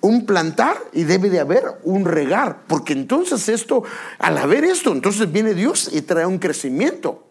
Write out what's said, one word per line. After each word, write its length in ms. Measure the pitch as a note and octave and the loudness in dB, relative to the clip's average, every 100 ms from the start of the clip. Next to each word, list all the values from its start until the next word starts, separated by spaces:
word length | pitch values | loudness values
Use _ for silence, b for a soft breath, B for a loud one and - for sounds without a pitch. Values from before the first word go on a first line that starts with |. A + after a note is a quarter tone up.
un 240 | G3+ A#3+ | 4 2
plantar 540 | G3+ F#3+ D#3+ D3+ B3+ G4+ - | 2 0 0 0 0 0 -4
y 100 | - | -4
debe 280 | D#3+ F#3 G3 | 2 2 4
de 100 | F3+ | 2
haber 240 | C#3 F#3+ - - | 2 2 0 -6
un 220 | D#3+ F#3+ | -2 0
regar. 580 | F3 D#3+ C#3 F#3+ G#3+ - - | 2 0 0 0 0 -4 -4
Porque 240 | D#3 - | -4 -2
entonces 560 | C#3 C#3 C4+ F4+ B3 - | -4 0 0 0 -2 -2
esto, 340 | A3 - C4 B B B B | -4 0 -2 B B B B
al 180 | - D3+ | 0 0
haber 260 | C#3+ A#3+ | 2 4
esto, 280 | D#4+ F4+ - | 4 2 0
entonces 380 | C#3+ F#3+ G3+ G#3 | 0 0 0 0
viene 220 | F3 A3 | 0 0
Dios 360 | F3 A#3 - - | 0 0 0 -2
y 100 | D#3 | -4
trae 240 | - E3 E3+ | 0 0 0
un 120 | F#3 | 0
crecimiento 880 | F3+ D3 C#3 C3+ C4+ F3 D3+ G#2+ _ | -2 -4 -4 0 -2 -2 -8 -8 _